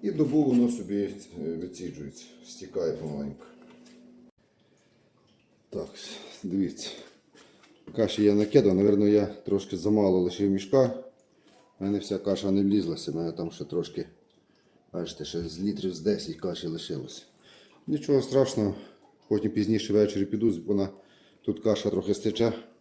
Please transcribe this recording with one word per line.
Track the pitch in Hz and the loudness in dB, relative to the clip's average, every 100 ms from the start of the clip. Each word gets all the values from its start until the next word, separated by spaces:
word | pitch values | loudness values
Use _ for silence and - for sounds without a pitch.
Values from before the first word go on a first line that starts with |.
І | 202 | -4
добу | 160 143 151 | 0 2 4
воно | 139 120 120 | 4 4 4
собі, | 120 92 101 | 0 -4 -2
е, | 98 - - 87 80 82 | -2 -6 -14 -10 -6 -6
відсіджується, | 92 - 90 76 69 - - - - | -8 -10 -12 -10 -14 -16 -20 -20 -20
стікає | - 92 95 82 | -18 -10 -4 -4
помаленьку. | 73 78 73 71 69 - - - - - - - - - _ _ _ _ _ _ _ _ _ _ _ _ _ _ | -4 -6 -8 -8 -10 -20 -20 -20 -20 -20 -20 -20 -20 -20 _ _ _ _ _ _ _ _ _ _ _ _ _ _
Так, | - - - - - - - | -10 -10 -12 -14 -14 -16 -12
дивіться. | - 98 87 - - - - _ _ - - _ - _ - - | -4 0 -2 -2 -10 -10 -18 _ _ -20 -20 _ -20 _ -10 -2
Каші | 107 - | 0 4
я | 104 | 4
накидав, | 104 107 147 101 | 6 4 6 6
напевно, | 92 101 101 104 | 4 4 6 6
я | 104 104 | 6 4
трошки | - - 98 - 92 | -4 -2 -2 -2 -4
замало | 92 107 98 92 | 2 4 4 4
лишив | 90 87 101 | 2 0 0
мішка. | 98 - 135 123 - - _ _ _ _ _ _ _ | 0 2 4 4 0 -14 _ _ _ _ _ _ _
У | |
мене | 98 101 | -2 -2
вся | - 95 | -2 -4
каша | 101 95 101 | 0 0 2
не | 98 | 2
влізлася, | 98 101 85 78 - | 4 2 0 -4 -6
у | |
мене | 78 82 | -4 -4
там | 82 85 | -4 -8
ще | - | -8
трошки, | 78 85 82 - - _ _ _ _ _ _ _ _ | -6 -4 -4 -6 -10 _ _ _ _ _ _ _ _
бачите, | 87 82 - | -8 -8 -10
ще | - 85 | -8 -8
з | 82 80 | -8 -4
літрів | 98 - 95 | -4 -2 -4
з | 82 | -2
десять | 82 101 - 80 | -2 -2 -4 -8
каші | 92 87 85 | -8 -6 -8
лишилося. | 82 - 76 62 - - _ - - _ _ - | -8 -8 -8 -10 -14 -20 _ -20 -20 _ _ -6
Нічого | 147 147 139 | -6 2 2
страшного, | 135 135 131 - 104 95 - - _ _ _ | 4 2 2 2 0 -2 -12 -20 _ _ _
потім | 107 107 | 0 0
пізніше | 107 104 110 - | 0 2 0 2
ввечері | 104 104 98 | 4 4 2
піду, | 98 107 113 85 90 | -2 2 0 0 0
вона, | 101 98 - - _ _ _ | 0 0 -6 -20 _ _ _
тут | - - | -6 -2
каша | 113 101 107 | 0 2 0
трохи | 95 95 | -2 0
стече. | 101 110 - 117 120 - _ | 0 0 2 0 0 -12 _